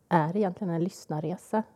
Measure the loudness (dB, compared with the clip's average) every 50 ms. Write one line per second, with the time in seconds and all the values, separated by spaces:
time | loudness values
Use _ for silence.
0 | _ _ 4 4 4 2 2 0 0 0 0 -2 -4 -2 0 0 0 -2 -2 -8
1 | -8 -6 -6 -4 -4 -4 -6 -8 -6 -2 -2 -2 -2 -2 -10